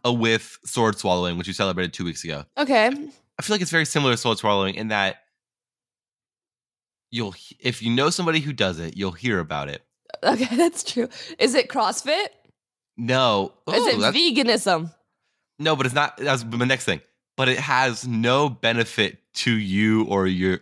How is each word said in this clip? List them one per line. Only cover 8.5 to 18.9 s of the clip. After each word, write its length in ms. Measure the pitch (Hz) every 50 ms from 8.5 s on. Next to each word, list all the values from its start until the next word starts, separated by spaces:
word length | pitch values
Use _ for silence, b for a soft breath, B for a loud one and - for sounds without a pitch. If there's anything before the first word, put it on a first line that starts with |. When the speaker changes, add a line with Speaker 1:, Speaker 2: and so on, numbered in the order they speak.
| 135
Speaker 1:
does 260 | - 104 92 87 82
it, 160 | 85 82 -
you'll 160 | 95 98 95
hear 280 | 85 85 120 123 107 92
about 280 | 82 78 78 71 71
it. 140 | 71 71 - - _ _ _ _ - - - -
Speaker 2:
Okay, 220 | - 349 220 254
<laughs> 60 | 233 240
that's 280 | 247 339 339 - - - -
true. 200 | - 247 233 240 B B B B 320
Is 160 | - - 262 233
it 120 | - -
CrossFit? 600 | - - 285 - - - - - 269 302 381 415 - - _ _ _ _ _ _ _ _ _ _ _ _
Speaker 1:
No. 580 | - 123 120 127 131 131 120 107 98 98 98 - _ _
Speaker 2:
Is 60 | - 175
Speaker 1:
Oh, 120 | 226 480
Speaker 2:
it 120 | - 247 -
Speaker 1:
that's 160 | - - 190
Speaker 2:
veganism? 760 | 285 339 339 233 - 262 240 220 220 - 202 180 160 170 165 - _ _ _ _ _ _ _ _ _ _ _ _
Speaker 1:
No, 180 | - 147 160 156
but 100 | 135 131
it's 100 | 127 123
not. 200 | 147 147 - -
That's 280 | - 127 143 135 120 113
my 200 | 113 117 120 123
next 200 | 127 135 127 -
thing. 160 | - 87 71 - _ _ _ _ _ _
But 120 | - 131 127
it 80 | 127 -
has 460 | 139 147 135 127 131 127 117 - -
no 420 | 127 117 110 113 120 127 139 147 143
benefit 680 | 123 - - 113 117 117 113 -